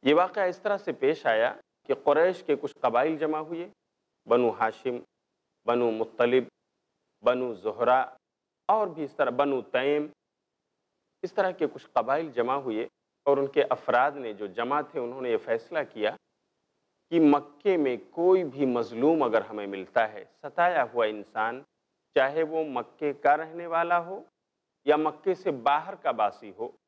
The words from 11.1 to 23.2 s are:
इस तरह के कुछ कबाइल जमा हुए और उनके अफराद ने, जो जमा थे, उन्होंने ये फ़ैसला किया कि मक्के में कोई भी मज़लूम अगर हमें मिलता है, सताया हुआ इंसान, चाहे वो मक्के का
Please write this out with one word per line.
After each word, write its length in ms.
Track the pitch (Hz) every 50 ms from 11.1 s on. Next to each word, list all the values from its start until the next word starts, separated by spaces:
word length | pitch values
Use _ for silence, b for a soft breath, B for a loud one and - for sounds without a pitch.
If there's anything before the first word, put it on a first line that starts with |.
| _ _ -
इस 120 | 180 -
तरह 160 | - 190 185 175
के 140 | - 165
कुछ 200 | 135 - 131 - _ _ 123
कबाइल 320 | 113 117 135 151 165 156 127
जमा 220 | 120 - 120 135
हुए 320 | 139 135 131 110 107 117 - _ _ _ _ _ _ _
और 120 | - 139 139
उनके 240 | 139 139 - 156 139
अफराद 540 | - 127 117 - - 120 120 127 143 -
ने, 160 | 143 131 113 107
जो 120 | 98 107 101
जमा 340 | 90 107 117 123 139 147 147
थे, 140 | 147 - 151
उन्होंने 320 | 123 120 127 135 131 123
ये 60 | 117 113
फ़ैसला 440 | - - 113 113 - - 175 160 113
किया 320 | - - 110 104 104 - - _ _ _ _ _ _ _ _ _ _ _ _ _ _ _ _ _ _ 165
कि 80 | 170
मक्के 560 | 160 147 147 147 147 - - _ _ 208 190
में 200 | 170 147 135 123 113 - -
कोई 340 | _ - 170 180 190 190 180
भी 200 | 147 123 139 147
मज़लूम 580 | 131 123 120 117 117 120 113 123 151 165 160 139
अगर 180 | 120 110 113 98
हमें 240 | - 110 104 104
मिलता 380 | 98 98 95 - - _ 123 113
है, 180 | 107 107 104 - _ _
सताया 460 | _ - 147 - - 170 180 180 156 131
हुआ 200 | 113 120 120 113
इंसान, 580 | 107 107 107 101 _ _ 113 110 113 120 135 - _ _ _ _ _ _ _ _ _ _
चाहे 260 | 147 131 135 143 160 160
वो 220 | 151 160 160 160
मक्के 460 | 151 131 123 113 - - _ 160 147 139
का 200 | -